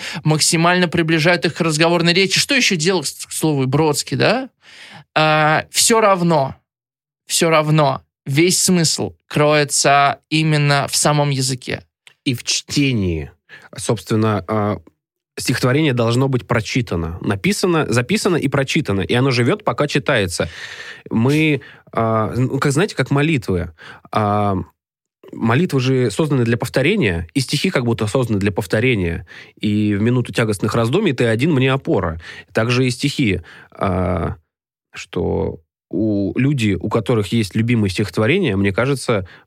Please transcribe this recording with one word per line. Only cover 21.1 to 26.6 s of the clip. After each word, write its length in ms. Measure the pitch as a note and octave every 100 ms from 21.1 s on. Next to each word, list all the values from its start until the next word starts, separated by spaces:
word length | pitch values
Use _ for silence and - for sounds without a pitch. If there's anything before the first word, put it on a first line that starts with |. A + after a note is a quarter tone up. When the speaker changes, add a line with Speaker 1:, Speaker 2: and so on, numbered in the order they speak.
Speaker 2:
Мы, 520 | A2+ A#2+ D3+ D#3 C#3 - - _
а, 400 | - A2+ A2 G#2+ F#2+
ну, 220 | B2+ B2+
как, 140 | D3+
знаете, 220 | C3+ G#3+
как 160 | - B2+
молитвы. 640 | C#3 D3+ D3+ - F#2 D#2+ - - - -
А, 460 | G#2+ G#2 G#2 G#2 F#2+ - _ _ _ _ _ -
молитвы 480 | - A#2 A#2+ F#3 C#3
же 300 | B2+ C3 B2
созданы 340 | - D#3 C#3
для 140 | A#2
повторения, 680 | A#2